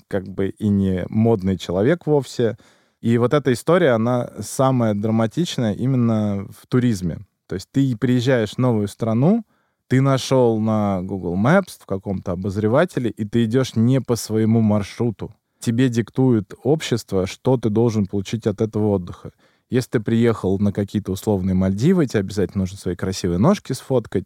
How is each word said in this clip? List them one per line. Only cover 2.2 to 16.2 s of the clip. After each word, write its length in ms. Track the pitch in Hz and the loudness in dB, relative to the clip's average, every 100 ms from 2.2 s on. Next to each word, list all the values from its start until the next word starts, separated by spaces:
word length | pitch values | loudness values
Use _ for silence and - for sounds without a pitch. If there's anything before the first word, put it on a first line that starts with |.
| 123 - 113 104 _ _ _ _ | 0 -2 -2 -4 _ _ _ _
И 160 | 117 117 | 0 2
вот 160 | 120 | 2
эта 200 | 147 135 | 2 0
история, 380 | 120 - 180 156 | 0 2 2 4
она 400 | 113 117 123 - - | 2 2 -2 -4 -10
самая 540 | 101 - 131 127 113 | -8 0 2 2 0
драматичная 760 | 101 110 113 113 151 175 - 110 | 0 0 0 0 -2 -4 -2 -2
именно 760 | 92 127 127 117 110 104 101 - | -2 -2 0 0 0 0 -4 -8
в 160 | - - | -16 -2
туризме. 540 | 120 120 98 87 73 - _ - | 0 2 0 -4 -6 -12 _ -12
То 80 | |
есть 140 | 92 - | -12 -4
ты 240 | 139 135 110 | -2 0 0
приезжаешь 560 | 127 127 120 127 107 | 0 0 2 2 0
в 60 | - | 0
новую 300 | 127 110 101 | 0 0 -2
страну, 560 | - 113 113 151 226 - _ _ _ - | -4 -2 2 2 2 -2 _ _ _ -2
ты 120 | 127 | 2
нашёл 600 | 139 131 - 131 120 110 | 2 0 2 2 4 2
на 400 | 110 107 101 95 | 0 0 0 -2
Google 340 | 95 98 87 90 | -4 -6 -4 0
Maps 440 | 117 196 185 - | 4 4 2 -8
в 60 | - | -8
каком-то 460 | 98 104 95 - | -6 -4 -6 -6
обозревателе, 800 | 90 98 98 107 135 185 139 117 | -6 -4 -2 2 2 2 -2 -6
и 140 | - | -4
ты 200 | 104 117 | -2 0
идёшь 300 | 113 127 127 | 0 0 0
не 260 | 113 117 131 | 0 2 2
по 160 | 117 117 | 0 -4
своему 440 | - 110 110 113 | -2 0 2 2
маршруту. 760 | 110 104 98 - 120 - 85 - _ _ | 2 0 -2 -4 -4 -4 -12 -16 _ _
Тебе 300 | 120 117 131 | -4 0 2
диктует 640 | 117 101 - | 0 -2 0